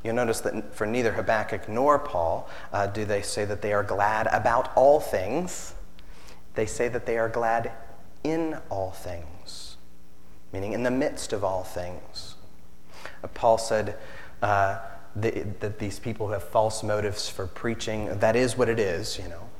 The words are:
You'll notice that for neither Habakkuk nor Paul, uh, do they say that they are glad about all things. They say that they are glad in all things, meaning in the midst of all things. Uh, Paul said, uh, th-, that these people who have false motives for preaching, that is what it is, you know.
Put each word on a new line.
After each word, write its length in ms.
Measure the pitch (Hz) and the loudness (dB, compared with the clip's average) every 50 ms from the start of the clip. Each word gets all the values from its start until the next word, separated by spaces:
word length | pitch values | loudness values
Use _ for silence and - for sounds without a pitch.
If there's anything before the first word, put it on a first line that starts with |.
You'll 140 | - 113 113 | -2 0 2
notice 240 | 123 123 113 110 - | 2 2 2 2 0
that 320 | - 95 - 110 107 - - | 0 -2 -2 -2 -6 -6 -4
for 140 | - 107 | -2 0
neither 240 | 107 117 127 120 110 | 0 2 2 2 2
Habakkuk 560 | 87 110 107 104 113 107 104 - 113 95 - | 2 2 2 2 2 2 2 0 -4 -4 -4
nor 320 | - 107 117 135 147 147 139 | -4 0 4 6 6 6 4
Paul, 500 | - - - 90 82 82 92 - - - - - - - | 2 0 0 2 2 2 0 0 -4 -8 -10 -8 -8 -2
uh, 160 | - 101 101 | 0 0 2
do 160 | 98 101 110 107 | 2 0 -2 0
they 180 | 101 104 101 | 2 2 0
say 220 | 98 - - 107 104 | 0 -2 -2 -2 0
that 180 | 101 104 92 | 0 -2 -2
they 120 | - 104 104 | 0 2 2
are 100 | 101 101 | 2 2
glad 440 | 98 101 98 101 104 110 107 113 | 2 2 4 4 4 4 4 4
about 440 | - - 110 107 120 117 123 127 - - | 4 4 4 4 6 4 4 2 4 6
all 240 | 120 131 143 147 156 | 8 10 10 8 8
things. 720 | - - - 98 92 98 120 160 180 180 - - - - - - - - - - - - - - - - - - - - - | 4 0 0 0 0 0 0 0 -2 -2 -6 -8 -8 -8 -8 -8 -8 -8 -8 -8 -8 -8 -8 -8 -8 -8 -8 -8 -8 -6 -2
They 100 | - 110 | -2 -2
say 220 | 107 - - 120 | -2 0 0 -2
that 180 | 120 117 120 - | 0 0 -2 -2
they 120 | 123 113 | 0 2
are 100 | 113 113 | 2 2
glad 460 | 113 110 120 117 113 113 120 113 120 - - - - - - - - - - - | 2 2 2 2 4 2 2 0 -2 -6 -6 -8 -8 -8 -8 -8 -10 -8 -4 -2
in 380 | 147 160 165 165 156 151 - - - | -2 0 0 0 -2 -4 -6 -6 -4
all 220 | 104 98 95 92 | -2 -2 -2 -4
things, 840 | 90 - - 90 87 85 82 76 90 95 - - - - - - - - - - - - - - - - - - - - - - - | -4 -8 -8 -6 -6 -6 -8 -8 -8 -8 -8 -8 -8 -8 -8 -8 -8 -8 -8 -10 -8 -8 -8 -8 -8 -8 -8 -8 -8 -8 -8 -6 -6
meaning 180 | 98 98 104 | -4 -4 -2
in 120 | 110 113 123 | -2 0 0
the 80 | 123 | 0
midst 420 | 123 131 139 - - - - - 117 | 2 2 0 0 0 -4 -4 -4 -2
of 100 | 101 101 | 0 0
all 220 | 95 95 92 92 | 0 0 -2 -4
things. 720 | - - 92 90 90 92 - - - - - - - - - - - - - - - - - - - - - - - - - | -4 -6 -6 -6 -6 -6 -8 -8 -8 -8 -8 -8 -8 -8 -8 -8 -8 -8 -8 -8 -8 -8 -10 -10 -10 -10 -8 -8 -8 -8 -8
Uh, 60 | - | -8
Paul 300 | - - - - 117 113 | -8 -4 4 6 6 6
said, 400 | 110 - - 113 110 104 104 104 - - - - - - - - - | 6 4 0 0 0 0 -2 -4 -6 -8 -8 -8 -8 -8 -8 -4 -2
uh, 380 | 101 104 104 101 98 98 98 104 - - - - - - - 104 | 2 4 6 4 4 4 2 -2 -6 -6 -8 -8 -8 -6 -4 0
th-, 240 | 104 113 - 98 73 104 98 - | 0 0 0 0 -4 -4 -4 -4
that 200 | - 104 98 - | -4 -4 -4 -4
these 200 | 113 101 98 - | -4 -4 -4 -4
people 280 | - 120 110 - 110 | -4 -4 -4 -2 -2
who 60 | 101 107 | -2 -2
have 100 | 101 - | -4 -4
false 360 | - - 113 107 110 110 - | 2 4 4 4 4 0 -2
motives 460 | - 104 107 104 101 104 95 - - | 0 0 0 2 2 0 -2 -2 -4
for 180 | - - - 98 | -4 -4 -4 -6
preaching, 720 | 92 - - - 117 113 113 - 113 107 107 107 87 85 98 | -6 -6 -2 -2 -2 -2 0 -2 -2 -2 -2 -2 -2 0 4
that 180 | 113 110 113 | 4 6 6
is 200 | 120 127 123 110 | 6 4 4 4
what 120 | 123 123 110 | 4 4 4
it 100 | 117 117 | 6 4
is, 400 | 104 95 85 90 107 - - - | 4 2 2 0 -2 -4 -6 -6
you 80 | 92 | -6
know. 220 | 87 85 82 - - - | -8 -8 -10 -10 -10 -10